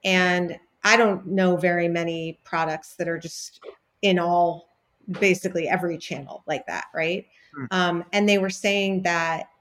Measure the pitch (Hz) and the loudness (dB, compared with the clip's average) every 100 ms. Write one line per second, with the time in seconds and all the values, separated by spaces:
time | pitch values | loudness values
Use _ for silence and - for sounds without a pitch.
0 | 190 185 180 180 175 - _ _ 202 226 | 2 2 2 2 -2 -6 _ _ 2 4
1 | 226 190 185 190 185 175 175 175 170 170 | 4 2 -2 2 2 4 2 2 0 0
2 | 170 165 165 160 - 165 160 156 - - | -2 -4 -8 -12 -6 -4 -2 -4 -10 -8
3 | 170 165 165 - - - - - _ _ | -6 -6 -8 -14 -16 -16 -20 -20 _ _
4 | 202 180 170 175 175 165 - _ _ _ | 2 2 4 4 4 0 -12 _ _ _
5 | - 180 196 185 - 180 151 - 175 165 | -12 0 2 2 0 -4 -2 0 -2 -6
6 | - 147 139 - - 151 - 85 - - | -8 -10 -12 -16 -6 -6 -4 -10 -8 -4
7 | 160 185 - _ _ 147 127 185 180 170 | -2 -4 -8 _ _ -12 -4 0 0 0
8 | 170 202 208 202 190 190 208 202 196 190 | -2 0 4 4 2 -2 0 0 0 0
9 | 185 170 165 160 - _ | 0 0 -2 -4 -8 _